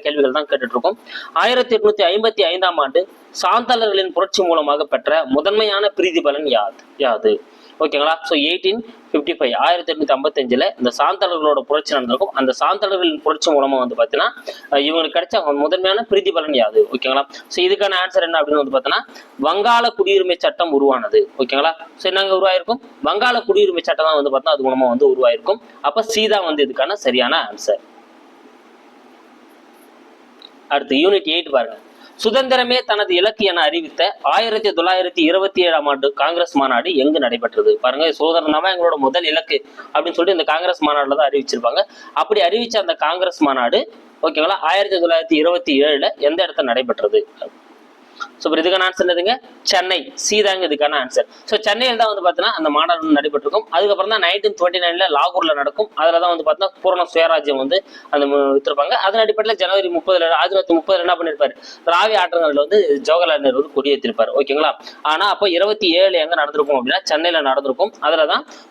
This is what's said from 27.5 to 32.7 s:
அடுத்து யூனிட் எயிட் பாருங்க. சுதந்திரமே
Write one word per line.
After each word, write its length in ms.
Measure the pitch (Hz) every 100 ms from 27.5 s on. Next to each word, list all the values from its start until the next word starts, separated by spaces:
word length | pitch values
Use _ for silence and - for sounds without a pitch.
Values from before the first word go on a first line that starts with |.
| 104 - 98 - - - - - - - - - - - - - - - - - - - _ - - - - - - - - - 143
அடுத்து 260 | 131 139 180
யூனிட் 260 | 202 156 165
எயிட் 140 | 156 135
பாருங்க. 220 | 113 107 - - - -
சுதந்திரமே 520 | 220 247 262 254 240